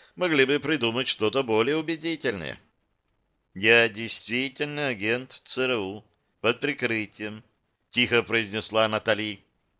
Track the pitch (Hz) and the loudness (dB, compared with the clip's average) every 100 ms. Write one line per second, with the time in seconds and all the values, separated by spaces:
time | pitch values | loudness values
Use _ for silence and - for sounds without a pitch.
0 | - - 175 147 131 143 139 156 117 117 | -20 -4 0 4 4 2 0 0 0 -2
1 | 127 - 107 135 123 110 117 156 156 165 | -4 0 0 0 2 2 2 0 -2 -6
2 | 165 160 131 98 73 55 _ _ _ _ | -6 -4 -4 -4 -8 -12 _ _ _ _
3 | _ _ _ _ _ 95 110 117 117 104 | _ _ _ _ _ 0 6 6 6 0
4 | 113 - - 120 135 131 147 147 143 107 | -2 -2 -2 -2 -4 -6 -8 -4 -4 -2
5 | 104 123 131 - - - 131 120 95 104 | -2 -2 -4 -14 -8 -2 0 0 -4 -8
6 | - _ _ _ 107 113 143 135 123 110 | -16 _ _ _ 0 0 -2 -2 -2 -2
7 | 104 - 107 107 - _ _ _ _ - | -4 -8 -10 -10 -18 _ _ _ _ -2
8 | 120 117 95 117 104 107 - 110 110 107 | 2 2 2 -2 -2 -4 0 2 2 2
9 | - 104 107 98 _ _ _ | 0 0 -2 -8 _ _ _